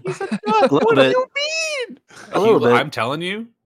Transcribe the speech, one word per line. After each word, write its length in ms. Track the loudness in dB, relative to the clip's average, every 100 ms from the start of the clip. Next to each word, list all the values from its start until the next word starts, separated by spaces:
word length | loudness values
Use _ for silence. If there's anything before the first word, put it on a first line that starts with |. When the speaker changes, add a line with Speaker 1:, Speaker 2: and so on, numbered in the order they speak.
| -10
Speaker 1:
He's 160 | -8
a 20 | -6
Speaker 2:
<laughs> 40 |
A 40 | -6 -2
Speaker 1:
duck. 260 | 2 2
Speaker 2:
little 80 | 2 2
Speaker 1:
What 80 | 4
Speaker 2:
bit. 180 | 4
Speaker 1:
do 60 | 2
you 80 | -2 -6 -6 -4 -6 -6 -8
mean? 100 | -12 _ -20 -6
Speaker 2:
A 80 | 0
little 200 | 4 4
Speaker 3:
He, 60 | 4
Speaker 2:
bit. 80 |
Speaker 3:
I'm 160 | 2 2
telling 300 | -4 -4 -4
you, 240 | -6 -8 -10 _ _